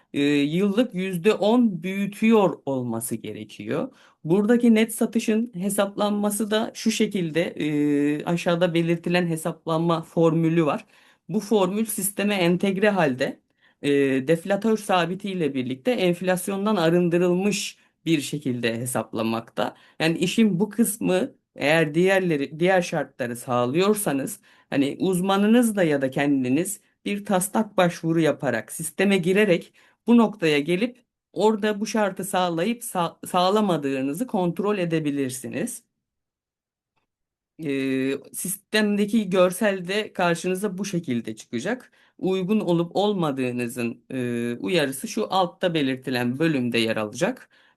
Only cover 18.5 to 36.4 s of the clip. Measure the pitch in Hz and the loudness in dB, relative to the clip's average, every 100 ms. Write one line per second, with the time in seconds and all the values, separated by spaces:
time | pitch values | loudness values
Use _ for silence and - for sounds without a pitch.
18.5 | 123 120 117 127 113 110 110 113 113 - | -2 -2 -2 -4 -4 -4 -4 -2 -2 -4
19.5 | - 110 - - _ 160 165 180 - 220 | -4 -4 -6 -20 _ -2 0 0 4 2
20.5 | 170 208 - 233 - 180 185 - - _ | 4 -2 0 -2 0 0 0 -2 -8 _
21.5 | - 139 165 156 151 185 190 185 151 139 | -4 2 2 2 2 4 2 2 -2 -4
22.5 | 151 175 190 175 165 139 - 120 120 - | -2 2 2 0 -4 -6 -6 -6 -6 -2
23.5 | 123 123 151 196 208 175 139 - - _ | 0 0 2 2 0 0 -2 -4 -10 _
24.5 | _ _ 135 139 - 185 180 190 196 208 | _ _ -2 -2 0 -2 0 2 2 4
25.5 | 233 233 202 170 143 135 165 143 139 123 | 4 4 2 2 2 0 0 0 2 2
26.5 | 135 190 - _ _ 196 202 202 185 180 | 0 -2 -8 _ _ -8 -6 0 0 0
27.5 | 226 214 - 175 175 165 165 156 - 143 | -2 -2 2 0 0 0 2 2 0 -2
28.5 | 113 - - 165 - 196 196 170 190 208 | -2 -6 -10 -10 -2 2 2 2 2 2
29.5 | 165 - _ _ _ - 233 214 208 160 | -2 -8 _ _ _ 4 4 4 2 2
30.5 | 147 147 180 247 - _ _ _ - 208 | 2 0 -2 -2 -6 _ _ _ 0 0
31.5 | 214 214 202 220 226 202 185 190 185 180 | 2 -2 -2 -2 0 -2 -2 -4 0 0
32.5 | 165 190 233 - 185 170 - - 180 180 | 0 -2 -4 -6 -4 -4 -6 -4 2 2
33.5 | 214 202 160 139 135 135 151 254 202 175 | 2 2 0 0 -2 -4 -4 -4 -2 -2
34.5 | 170 196 208 175 160 147 143 135 127 117 | -2 -2 -2 -2 -2 -2 -2 -4 -6 -8
35.5 | 120 233 - _ _ _ _ _ _ | -6 -6 -8 _ _ _ _ _ _